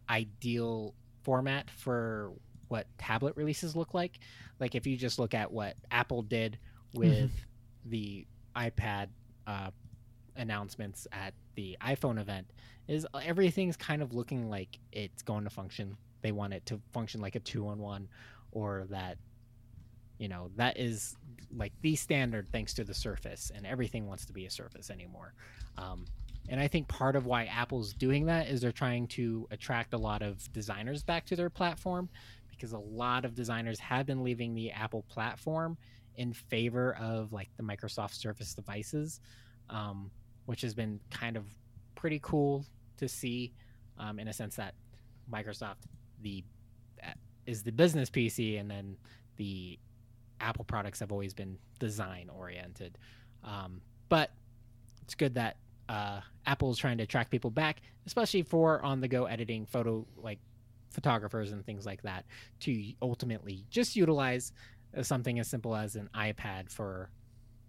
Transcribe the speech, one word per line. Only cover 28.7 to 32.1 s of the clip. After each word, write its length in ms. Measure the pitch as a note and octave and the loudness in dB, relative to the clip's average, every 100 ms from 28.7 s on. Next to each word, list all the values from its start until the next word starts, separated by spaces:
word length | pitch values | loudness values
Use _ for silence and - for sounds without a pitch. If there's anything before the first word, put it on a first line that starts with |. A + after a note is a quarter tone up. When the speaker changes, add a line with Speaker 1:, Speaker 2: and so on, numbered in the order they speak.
Speaker 1:
trying 340 | - C3 A#2+ A#2+ | 4 2 2 0
to 380 | - A#2 A2+ A2+ | 0 0 0 -2
attract 440 | G#2+ - A#2+ A2+ | -6 0 0 2
a 40 | A#2+ | 0
lot 220 | A2 G#2 | 2 0
of 320 | G#2 F#2+ - | 0 -4 -6
designers 500 | A2+ G#2 G2 A2+ D3 | -6 -4 -4 -2 -2
back 220 | - E3+ - | 0 0 2
to 100 | F3 | 0
their 120 | F3 | 0
platform, 600 | - F3 E3 F#3+ F3+ F3+ | 2 0 2 -2 -2 -2